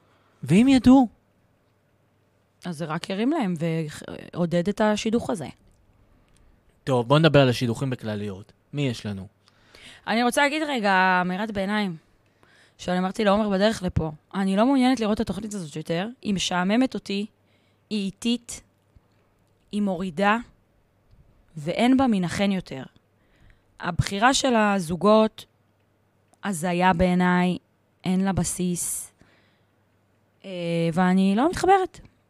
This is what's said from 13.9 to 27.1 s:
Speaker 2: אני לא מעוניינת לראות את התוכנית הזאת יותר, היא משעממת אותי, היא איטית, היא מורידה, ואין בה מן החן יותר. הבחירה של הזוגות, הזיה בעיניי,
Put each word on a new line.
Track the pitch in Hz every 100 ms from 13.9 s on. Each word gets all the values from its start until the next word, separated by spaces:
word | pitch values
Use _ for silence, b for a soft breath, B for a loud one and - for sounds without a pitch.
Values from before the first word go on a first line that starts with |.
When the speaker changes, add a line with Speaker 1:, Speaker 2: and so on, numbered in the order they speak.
| - 160 156 _
Speaker 2:
אני | - 196 196
לא | 247
מעוניינת | 277 254 247
לראות | 214 214
את | 226
התוכנית | 180 214
הזאת | 202 156 156
יותר, | 160 165 214 254
היא | -
משעממת | 190 - 180 180 226 262
אותי, | 208 - 196 214 _ _ _ _ _ -
היא | 214 196
איטית, | - 233 240 - - - _ _ _ _ _ _ _ _ _ _
היא | 208
מורידה, | 202 175 190 151 196 226 240 _ _ _ _ _ _ _ _ _ _ 156
ואין | 147 - 240 262
בה | 262
מן | 202
החן | 175 - 202
יותר. | 190 - 135 127 _ _ _ _ _ - _ _ -
הבחירה | - 170 - 196 240
של | 269 277 233
הזוגות, | 208 196 160 175 196 220 220 - - _ _ _ _ _ _ _ _ _
הזיה | 202 175 180 175 180
בעיניי, | 175 180